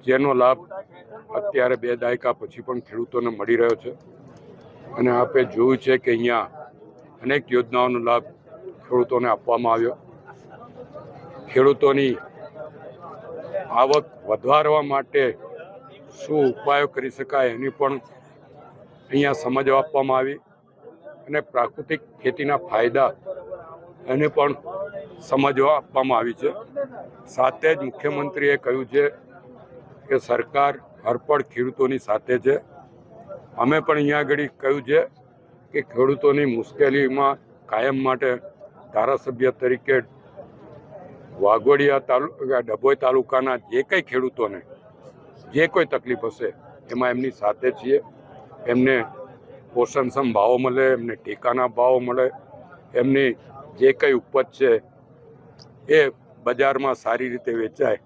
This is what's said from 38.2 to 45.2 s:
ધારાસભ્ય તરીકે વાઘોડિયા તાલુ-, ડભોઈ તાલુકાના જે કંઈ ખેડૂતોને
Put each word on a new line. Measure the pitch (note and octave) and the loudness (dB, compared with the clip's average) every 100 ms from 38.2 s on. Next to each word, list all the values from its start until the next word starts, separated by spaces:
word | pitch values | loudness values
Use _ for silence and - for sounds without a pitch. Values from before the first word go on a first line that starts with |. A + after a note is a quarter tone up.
| C3 B2 - - - - - | -2 -2 -8 -20 -20 -20 -6
ધારાસભ્ય | A2 A#2 C#3 - A#2+ C3 | -2 0 0 -4 0 0
તરીકે | - B2+ B2 - C3 A2+ - - - - - - - - - - - - - | 2 -2 -2 2 0 0 -20 -20 -20 -20 -20 -20 -20 -20 -20 -20 -20 -20 -2
વાઘોડિયા | G2+ A2+ A2+ C#3+ C#3+ C#3 | 2 2 4 4 4 2
તાલુ-, | - B2+ C#3+ - C3 C3 | 0 -2 -2 -8 -4 -2
ડભોઈ | A#2 G#2+ C3+ C#3 | -2 0 2 2
તાલુકાના | C3 C3 A#2+ C3 C3 B2 | 2 0 2 -2 0 -4
જે | - A#2+ | -2 -4
કંઈ | C3+ B2+ | 0 -2
ખેડૂતોને | B2 B2+ B2+ B2+ A2 G2 - - - - - - | -2 -4 -4 -4 -6 -6 -16 -20 -20 -20 -20 -20